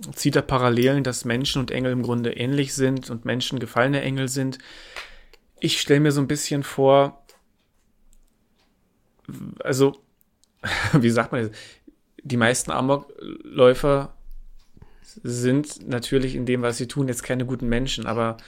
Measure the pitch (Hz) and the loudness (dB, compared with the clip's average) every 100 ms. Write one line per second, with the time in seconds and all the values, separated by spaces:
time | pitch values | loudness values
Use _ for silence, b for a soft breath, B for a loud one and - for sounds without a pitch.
0 | 170 139 151 143 139 131 123 120 127 143 | -14 -4 0 2 2 2 2 4 4 2
1 | 127 120 123 117 127 143 123 - 131 127 | 0 -4 -2 -2 -2 -2 -4 -2 -2 -2
2 | 117 120 120 - 120 143 135 135 131 131 | -2 -2 -2 -2 -2 0 -2 0 0 0
3 | 127 117 120 120 - 135 117 - 127 143 | -6 -8 -4 -4 -4 -6 -2 2 2 2
4 | 135 135 135 131 131 131 B B B B | -2 -2 -2 -2 -4 -6 B B B B
5 | B B B - _ _ 160 - - 143 | B B B -20 _ _ -4 -2 4 4
6 | 151 143 131 147 - 147 135 - 135 139 | 6 4 0 -2 -2 -4 -4 2 6 6
7 | 139 - _ _ _ _ _ _ _ _ | 4 -2 _ _ _ _ _ _ _ _
8 | _ - _ _ _ _ _ _ _ _ | _ -20 _ _ _ _ _ _ _ _
9 | _ _ - 135 - - - 131 139 139 | _ _ -18 -16 -14 -8 -2 2 2 2
10 | _ _ _ _ _ _ - - - 160 | _ _ _ _ _ _ -6 -4 2 4
11 | 117 117 113 135 110 B B B _ _ | 4 4 0 -2 -4 B B B _ _
12 | _ - 143 123 113 127 - 156 131 139 | _ -18 -6 2 2 2 -2 -2 0 0
13 | - - - - - - 127 127 147 139 | -2 -16 -16 -14 -6 6 6 6 4 2
14 | 139 - - - - - - - b b | -2 -10 -16 -14 -16 -20 -20 -20 b b
15 | b - 127 120 123 135 147 - 101 123 | b -12 -8 -2 2 2 0 -8 -8 -6
16 | 117 139 131 131 123 123 120 117 120 143 | -2 0 0 -2 -2 0 0 -2 -4 -4
17 | 135 117 - 127 127 127 120 117 131 120 | -4 -4 -4 -4 -2 -4 -2 0 -2 -4
18 | 110 113 113 113 | -4 -2 -2 -4